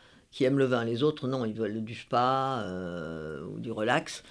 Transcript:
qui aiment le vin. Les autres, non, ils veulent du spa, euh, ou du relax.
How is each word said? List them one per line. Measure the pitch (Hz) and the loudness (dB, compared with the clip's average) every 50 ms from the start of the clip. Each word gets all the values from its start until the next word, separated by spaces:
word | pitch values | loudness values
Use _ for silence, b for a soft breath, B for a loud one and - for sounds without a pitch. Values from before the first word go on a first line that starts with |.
| b b b b b b | b b b b b b
qui | - - 135 | -2 2 4
aiment | 131 139 | 4 6
le | 139 135 | 4 4
vin. | 127 127 117 117 | 4 4 2 2
Les | 117 117 117 | 0 0 2
autres, | 143 151 151 - - 127 | 2 2 2 0 -4 -4
non, | 131 131 120 | -2 -2 -2
ils | 110 | -2
veulent | 107 110 113 104 107 113 110 | -2 -2 -2 -2 -2 -4 -6
du | 113 117 | -6 -8
spa, | 113 - - - 120 123 127 135 131 131 135 135 120 101 | -12 -8 0 2 4 4 4 4 2 2 0 0 -2 -2
euh, | 90 92 92 92 87 87 87 78 80 82 80 78 78 78 69 78 | -4 -4 -4 -4 -4 -6 -6 -6 -6 -6 -6 -6 -8 -8 -8 -8
ou | 95 101 110 | -8 -8 -8
du | 117 117 | -6 -6
relax. | 110 107 107 117 127 160 - - - - - - | -2 0 2 2 2 2 0 -4 -12 -14 -14 -8